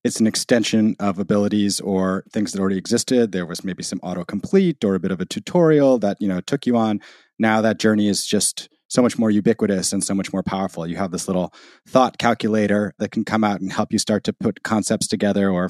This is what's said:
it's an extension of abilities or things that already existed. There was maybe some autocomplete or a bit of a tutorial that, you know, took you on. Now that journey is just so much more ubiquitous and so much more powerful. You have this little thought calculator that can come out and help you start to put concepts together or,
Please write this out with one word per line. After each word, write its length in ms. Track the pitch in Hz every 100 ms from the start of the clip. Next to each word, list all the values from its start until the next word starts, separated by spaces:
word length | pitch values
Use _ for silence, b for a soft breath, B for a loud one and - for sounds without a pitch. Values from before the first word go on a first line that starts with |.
it's 160 | 120 131
an 60 | 110
extension 680 | - - 117 107 113 110 -
of 220 | 101 90
abilities 640 | 98 104 101 107 101 -
or 420 | 101 95 92 95 -
things 220 | 113 101
that 80 | 98
already 160 | 95 95
existed. 560 | - 117 - 127 113
There 120 | 92
was 200 | 87 90
maybe 180 | 95 90
some 160 | - 95
autocomplete 840 | 90 90 - 101 - 196 180 147
or 100 | 101
a 40 | 95
bit 100 | 90
of 80 | 90
a 60 |
tutorial 720 | 92 107 - 180 160 151 135 123
that, 160 | 101 -
you 80 | 101
know, 100 | 90
took 260 | - 143
you 120 | 123 117
on. 240 | 110 104 B B B -
Now 220 | 110 110
that 180 | 110 104
journey 300 | 110 107 104
is 180 | 92
just 440 | - 104 - - - _ _
so 140 | -
much 180 | 120 -
more 100 | 110
ubiquitous 600 | 104 113 110 104 95 87
and 100 | 98
so 140 | -
much 160 | 98 92
more 100 | 95
powerful. 460 | - 95 95 - 82
You 80 |
have 160 | 85 98
this 160 | 87 -
little 260 | 90 87 b b b
thought 320 | _ 131 123 -
calculator 760 | 117 113 110 107 101 104 101 -
that 120 | 104
can 140 | 113
come 180 | 101 107
out 160 | 107 98
and 120 | 95
help 200 | - 104
you 80 | 107
start 240 | - 104
to 100 | -
put 300 | - 117 -
concepts 440 | - 110 - 107 -
together 440 | 101 104 101 98
or, 180 | 90